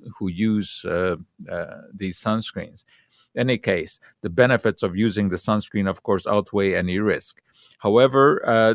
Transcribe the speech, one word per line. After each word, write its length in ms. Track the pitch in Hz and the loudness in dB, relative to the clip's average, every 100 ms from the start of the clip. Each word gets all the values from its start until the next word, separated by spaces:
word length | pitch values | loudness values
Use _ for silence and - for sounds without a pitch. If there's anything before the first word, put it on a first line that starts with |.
| - - | -16 -10
who 100 | 98 | -8
use, 560 | 85 110 107 95 - 87 | -2 -2 0 -2 -6 -4
uh, 320 | 85 92 85 90 - - | -2 -2 -4 -8 -20 -12
uh, 300 | 87 82 - - 98 | -10 -10 -12 -18 -10
these 280 | 95 90 | -10 -6
sunscreens. 600 | 110 110 107 - 80 - _ _ _ _ _ - | -4 -4 -4 -10 -12 -16 _ _ _ _ _ -4
In 140 | 123 | 0
any 80 | 117 | 0
case, 440 | - 92 78 - - _ | 0 -2 -2 -12 -20 _
the 80 | - | -2
benefits 540 | 85 123 123 113 - | 2 4 4 0 -2
of 140 | 101 87 | -2 0
using 340 | 110 98 101 | 0 0 -2
the 60 | 90 | -2
sunscreen, 520 | - 107 - 107 95 | -2 -2 -2 -4 -2
of 140 | 90 | -4
course, 240 | - 95 - | -2 -2 0
outweigh 480 | 104 101 101 98 87 | 0 0 0 0 0
any 260 | 90 90 | -2 0
risk. 400 | 107 78 - - _ _ _ _ | 0 -2 -4 -18 _ _ _ _
However, 640 | 104 110 131 135 139 147 - | 2 4 6 6 4 4 2
uh, 280 | 113 110 | 4 4